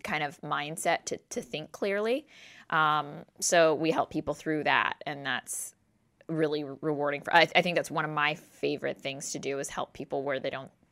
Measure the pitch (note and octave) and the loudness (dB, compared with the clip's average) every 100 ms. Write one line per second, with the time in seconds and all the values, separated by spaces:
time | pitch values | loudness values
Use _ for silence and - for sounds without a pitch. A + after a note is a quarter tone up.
0 | - D#3 C#3+ - D3+ D3 D3 D#3+ F3 E3+ | -6 -2 -4 -6 -6 -4 -4 -2 0 0
1 | - - - B3 - D3+ D3+ - G3+ G3+ | -2 -8 -8 -10 -8 -10 -10 -6 -2 0
2 | A3 C4 - - - - - E3 D#3 D3+ | 0 -2 -4 -18 -20 -20 -2 2 4 2
3 | D3 D#3 - - - F3+ D#3+ D3 D#3+ - | 0 -10 -16 -6 2 6 6 6 2 2
4 | - D#3 D3+ D3+ D#3 D#3 C#3+ C3 - - | 0 -2 -4 -4 -2 0 4 4 2 -2
5 | - C#3+ C#3 B2 - - - - _ _ | -8 -8 -6 -6 -6 -10 -10 -16 _ _
6 | _ _ - D#3+ D#3 D3+ C#3+ C3+ D#3 C#3+ | _ _ -6 0 0 0 -6 -4 -2 0
7 | D3 C#3+ - E3+ D#3+ - F3 D#3+ C#3+ D#3+ | 0 -2 4 6 6 6 4 2 0 -2
8 | D3+ D3+ D3 D#3 - - C#3+ D3 C#3 C#3 | -2 0 0 -2 -8 -6 -4 -2 -4 -6
9 | C#3 C3+ - D3 C3+ C#3 C#3+ - - - | -8 -8 -8 -6 -6 -6 -6 -6 -8 -10
10 | C#3 C#3+ C3+ C3+ C3+ C3+ C3 - _ | -6 -4 -4 -4 -4 -8 -10 -18 _